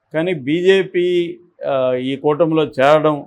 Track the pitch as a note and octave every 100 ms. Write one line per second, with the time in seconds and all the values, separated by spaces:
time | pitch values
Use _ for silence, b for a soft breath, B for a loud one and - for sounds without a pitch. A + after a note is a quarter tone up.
0 | _ D#3 F3 E3+ B2+ E3 F#3 F#3+ F#3 F3+
1 | F3+ F3 E3+ - _ _ C#3+ C3+ B2+ B2+
2 | B2+ C3+ D3 D3+ E3 D#3+ D3+ D3 C#3 D#3
3 | D3+ D3